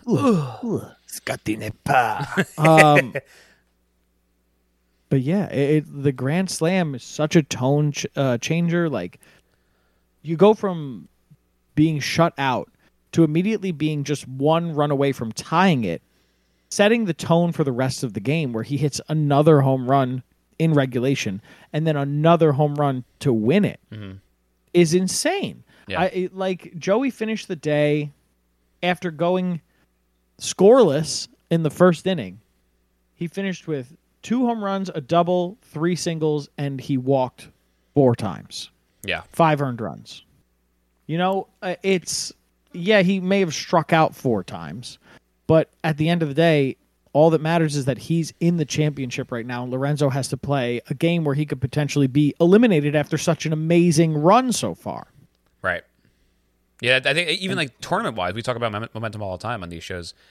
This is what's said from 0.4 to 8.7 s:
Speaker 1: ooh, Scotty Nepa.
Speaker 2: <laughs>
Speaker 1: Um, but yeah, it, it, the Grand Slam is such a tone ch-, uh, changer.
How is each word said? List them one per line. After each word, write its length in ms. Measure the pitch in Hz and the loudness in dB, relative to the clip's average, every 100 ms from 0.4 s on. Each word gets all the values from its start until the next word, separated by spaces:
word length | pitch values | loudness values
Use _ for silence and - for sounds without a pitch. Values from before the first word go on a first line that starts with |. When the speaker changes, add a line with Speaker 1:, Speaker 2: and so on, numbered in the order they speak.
| 131 - 240 | -2 -8 -6
Speaker 1:
ooh, 160 | 143 - - - | -6 -6 -18 -18
Scotty 500 | - - 117 - 110 | -12 -10 -8 -6 -6
Nepa. 880 | - - - 131 113 104 143 - - | -8 -8 0 2 2 -2 -4 -4 -4
Speaker 2:
<laughs> 60 | - | 0
Speaker 1:
Um, 560 | 156 160 151 147 127 135 - _ _ _ _ _ _ _ _ _ _ _ _ _ _ _ _ _ _ | 6 8 8 6 2 -6 -12 _ _ _ _ _ _ _ _ _ _ _ _ _ _ _ _ _ _
but 120 | 139 | -2
yeah, 240 | 131 202 170 | 0 -2 -2
it, 180 | 131 139 156 151 | -2 0 0 -2
it, 160 | 143 | -4
the 80 | 139 | -4
Grand 380 | 127 127 170 190 | -2 -2 -2 -4
Slam 460 | - 160 190 160 127 | -2 -2 0 -2 -6
is 80 | |
such 320 | - - 151 175 | -10 -4 2 2
a 80 | |
tone 480 | 139 113 127 147 151 | 2 -2 0 2 0
ch-, 160 | - - - | -2 -8 -4
uh, 220 | 135 117 | -2 -2
changer. 500 | - 165 170 | -2 -2 0